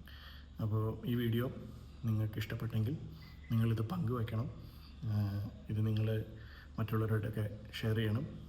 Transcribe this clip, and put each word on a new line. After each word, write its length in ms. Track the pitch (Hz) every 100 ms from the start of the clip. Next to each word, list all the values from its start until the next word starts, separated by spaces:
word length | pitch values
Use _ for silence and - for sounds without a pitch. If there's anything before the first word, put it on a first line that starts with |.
| - - - - - -
അപ്പോൾ 200 | 110 110 110 110 -
ഈ 20 | 120
വീഡിയോ 240 | 120 117 127 - - - - - 117
നിങ്ങൾക്ക് 320 | 107 107 -
ഇഷ്ടപ്പെട്ടെങ്കിൽ 540 | 107 117 113 110 110 156 - - - - -
നിങ്ങളിത് 320 | 113 113 113 110
പങ്കുവയ്ക്കണം. 580 | 180 117 123 110 110 123 - - - - - 113
ആ, 100 | 107 101 101 104 - -
ഇത് 120 | 107 110
നിങ്ങൾ 200 | 107 110 110 - - - - - -
മറ്റുള്ളവരോടൊക്കെ 680 | 107 110 107 107 101 110 104 - - -
ഷെയർ 160 | 113 110
ചെയ്യണം. 260 | 110 107 - -